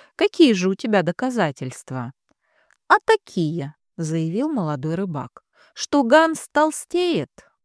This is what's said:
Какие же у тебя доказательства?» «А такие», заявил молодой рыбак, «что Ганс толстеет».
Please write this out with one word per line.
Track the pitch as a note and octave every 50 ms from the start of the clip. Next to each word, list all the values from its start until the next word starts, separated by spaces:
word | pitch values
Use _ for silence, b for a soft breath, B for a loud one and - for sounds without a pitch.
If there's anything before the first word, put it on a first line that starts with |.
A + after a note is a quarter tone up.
| b b b
Какие | - - G#4 - - E4+ C4+ A3
же | F#3 F3+ F#3+
у | G3
тебя | - - A#3+ G#3+ G3 E3+
доказательства?» | D#3 F3 - B3+ C4 B3+ A#3+ F#3 D3+ C3+ - - C3 - - - - C3+ C3 A#2+ A#2+ - _ _ _ _ _ _ _ _ _ _ _ _ _ _ -
«А | - G#4+ -
такие», | - A4+ G#4+ _ - - F#3+ E3+ D3+ E3 E3+ C#3 C#3 D3 _ _ _ _ -
заявил | E3 D3+ D#3+ E3 D#3+ D#3+ E3+ G#3+ C#4 D#4
молодой | D#4+ A#3+ F3 D#3 D3 C#3 C3 D#3 D#3+
рыбак, | E3+ G3+ F#3+ D#3+ D3 B2 - _ - b b b b b b b
«что | - - - - C#4+ C4+
Ганс | A3+ C4 D#4 D#4+ D#4+ D#4+ - - -
толстеет». | - D4 D4+ D#4 D4+ - - - - F4 F4+ F4 E4 F#3+ C3+ - _ _ _ _ _ _ _